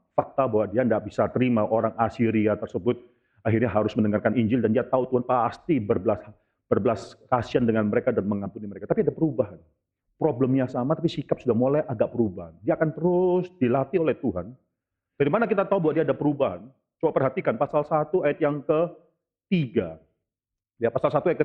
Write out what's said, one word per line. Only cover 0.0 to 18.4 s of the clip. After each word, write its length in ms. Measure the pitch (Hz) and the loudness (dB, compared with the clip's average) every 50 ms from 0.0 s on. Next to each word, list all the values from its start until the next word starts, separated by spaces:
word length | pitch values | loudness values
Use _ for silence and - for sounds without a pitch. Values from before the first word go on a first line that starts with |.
| _ _ - - | _ _ -4 -4
Fakta 340 | - - - - 135 123 | -4 -2 0 -2 0 2
bahwa 160 | 107 107 104 98 | 2 0 0 0
dia 160 | 98 120 127 | 0 0 2
tidak 240 | 117 110 104 107 104 | 2 2 0 -2 -4
bisa 240 | - - 110 95 | -2 0 0 0
terima 320 | - 120 127 127 120 107 104 | 0 0 0 2 2 2 2
orang 320 | - 110 113 107 113 - | 2 2 2 0 0 0
Assyria 560 | - 117 107 - - 117 110 110 110 104 107 104 101 | 0 -2 -2 0 0 0 2 2 2 2 2 0 0
tersebut 400 | 107 - - 113 87 120 123 - - - _ _ _ _ _ _ | -4 -6 -6 -4 -2 -2 -2 -2 -4 -20 _ _ _ _ _ _
akhirnya 320 | - 113 110 110 123 113 | -2 0 2 2 2 2
harus 240 | - 104 107 107 - | 2 2 0 0 0
mendengarkan 400 | 120 107 104 101 104 - 113 110 | 0 0 2 2 2 0 0 2
Injil, 240 | 127 110 101 117 120 | 2 2 2 2 2
dan 160 | 110 107 110 | 2 2 2
dia 80 | 123 120 | 2 0
tahu 240 | - - 127 127 - | 0 0 -2 0 0
Tuhan 160 | 127 123 120 | -2 -2 0
pasti 560 | - 131 123 113 117 - - - - 160 127 | 0 0 0 0 -2 -4 -6 -4 -2 0 0
berbelas, 480 | 104 101 117 98 95 110 104 104 - - - _ _ _ _ _ _ - | 0 0 -2 0 0 0 -2 -2 -4 -14 -20 _ _ _ _ _ _ -2
berbelas 480 | 120 110 98 123 113 - - - - _ _ - | 0 2 2 0 0 -2 -4 -14 -18 _ _ -2
kasihan 320 | 131 120 110 - - 139 123 | -2 -2 0 0 0 2 2
dengan 240 | 113 110 110 107 104 | 2 2 2 2 2
mereka 240 | 104 120 - 127 | 0 0 0 0
dan 160 | 113 117 95 104 | 0 0 0 -2
mengampuni 400 | 107 101 98 90 - 110 107 101 | -2 -4 -4 -8 -10 -10 -12 -12
mereka. 160 | 98 95 101 | -12 -8 -4
Tapi 240 | - - 220 180 139 | -4 0 0 0 0
ada 80 | 127 | 0
perubahan. 400 | - 165 156 123 - 117 98 90 80 - _ _ _ _ _ _ _ _ _ _ - | 0 -2 -2 0 -2 -4 -4 -6 -18 -20 _ _ _ _ _ _ _ _ _ _ -2
Problemnya 480 | 151 156 135 120 131 123 131 135 127 127 | 0 0 0 2 0 2 2 0 0 -2
sama, 320 | - 127 123 139 160 156 | -2 -4 -2 -2 -2 -2
tapi 80 | 160 156 | -2 -4
sikap 320 | - - - - - - | -4 -4 -4 -6 -6 -4
sudah 160 | - 123 110 | -2 0 0
mulai 320 | 113 123 135 143 151 - - | 2 2 2 2 0 -2 -2
agak 240 | 120 107 120 - | -2 -2 -2 -2
perubahan. 400 | - 120 117 104 87 92 85 82 80 85 | 0 0 -2 -2 -2 -8 -14 -16 -16 -10
Dia 160 | 101 135 160 | -4 -2 -2
akan 140 | - 160 156 | 0 0 -2
terus 560 | - 156 160 180 175 180 185 180 175 180 175 180 - - 127 | -2 -2 -2 0 0 2 2 2 2 0 -2 -4 -4 -2 0
dilatih 400 | 117 123 135 135 135 - 175 160 | 2 2 0 0 0 -2 -2 0
oleh 160 | 147 117 - | 0 -2 -2
Tuhan. 320 | - 117 90 90 87 113 127 - _ _ _ _ _ _ _ _ _ _ _ | -2 -4 -4 -4 -6 -10 -12 -20 _ _ _ _ _ _ _ _ _ _ _
Dari 160 | - 143 147 | -2 0 0
mana 160 | 156 220 233 196 | 2 0 0 0
kita 160 | 214 196 190 | 0 0 0
tahu 240 | 196 196 196 170 233 | 0 0 0 2 0
bahwa 60 | 190 | 2
dia 80 | 160 156 | 0 0
ada 80 | 139 | 0
perubahan? 560 | 127 117 147 147 147 139 135 104 90 87 101 131 - _ _ _ _ - | 0 0 0 -2 0 0 0 -2 -2 -6 -14 -18 -20 _ _ _ _ -4
Coba 160 | - 151 - | -2 0 0
perhatikan 400 | 160 135 131 131 190 - 143 113 | 2 0 0 0 -2 -2 -2 0
pasal 320 | 113 143 - - 151 147 - | 0 -2 0 0 -2 0 0
satu 400 | 165 151 151 151 - 185 147 147 | 0 -2 0 0 0 0 0 0
ayat 160 | 143 151 | 0 0